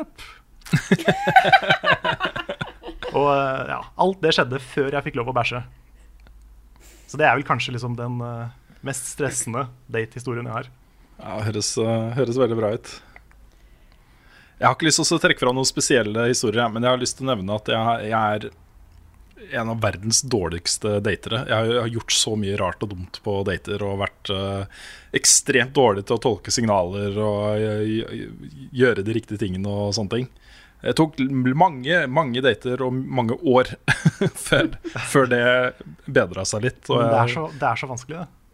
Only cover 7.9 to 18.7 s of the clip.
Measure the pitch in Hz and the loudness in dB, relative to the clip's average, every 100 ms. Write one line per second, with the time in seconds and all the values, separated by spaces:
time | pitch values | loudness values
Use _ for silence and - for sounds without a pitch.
7.9 | 120 120 123 120 117 120 - _ - 135 | -6 -6 -6 -8 -8 -10 -14 _ -12 -8
8.9 | 131 - - 139 - - 117 131 - - | -8 -8 -4 -4 -4 -4 -4 -6 -10 -6
9.9 | 117 113 123 127 120 123 113 131 - _ | -4 -4 -8 -6 -6 -6 -8 -10 -18 _
10.9 | _ - - - 107 107 107 - - 113 | _ -20 -18 -10 -4 -2 -2 -2 0 0
11.9 | 113 113 117 120 123 120 117 107 117 - | 0 0 0 0 2 2 2 0 -2 -8
12.9 | - - - _ - - _ - _ - | -18 -20 -20 _ -20 -20 _ -20 _ -20
13.9 | _ _ _ _ - - - 120 127 156 | _ _ _ _ -20 -20 2 2 4 2
14.9 | 147 - 165 180 - 127 131 131 - - | 2 2 2 2 4 2 2 0 -2 4
15.9 | 131 104 110 120 123 117 110 120 110 123 | 4 4 0 2 2 2 2 0 2 2
16.9 | 127 123 - 135 113 92 107 - 113 113 | 2 0 -4 -2 -2 -2 -4 -2 0 2
17.9 | 117 107 110 107 107 110 - - | 0 0 0 2 0 -6 -14 -20